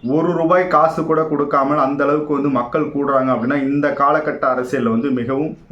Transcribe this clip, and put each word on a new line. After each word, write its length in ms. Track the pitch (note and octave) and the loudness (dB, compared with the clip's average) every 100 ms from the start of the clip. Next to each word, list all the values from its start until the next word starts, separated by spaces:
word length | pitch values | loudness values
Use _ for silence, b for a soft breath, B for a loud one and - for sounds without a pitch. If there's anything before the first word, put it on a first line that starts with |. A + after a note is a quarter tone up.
ஒரு 300 | A#2 D3 E3 | -2 0 2
ரூபாய் 340 | E3 E3 F3+ F3+ | 0 2 2 4
காசு 380 | D3+ D#3+ D#3+ D#3 | 4 2 2 0
கூட 180 | D#3 | 0
கொடுக்காமல் 540 | D#3 D3 C#3+ C#3+ C3+ D3+ | 0 -2 0 0 0 0
அந்த 260 | C3+ C#3+ | 0 0
அளவுக்கு 300 | C#3+ D3+ D3+ | 0 0 0
வந்து 160 | D3 C#3+ | -2 0
மக்கள் 340 | B2+ - D#3+ | -2 -2 -2
கூடுறாங்க 460 | D3+ C#3+ C#3+ C#3 C3 | -2 -2 0 0 2
அப்படின்னா 340 | A#2+ A#2+ C#3+ | 0 0 -2
இந்த 300 | C3+ C#3+ C#3+ | 0 0 0
காலகட்ட 540 | - C#3+ D#3 D3+ - C3+ | 2 2 2 0 -2 0
அரசியல்ல 420 | B2+ B2 C#3 A#2 | 0 -2 -2 0
வந்து 200 | A2+ C#3 | 0 0
மிகவும், 480 | B2+ A2+ C3+ D#3 D#3+ - | -2 -2 -2 -4 -6 -8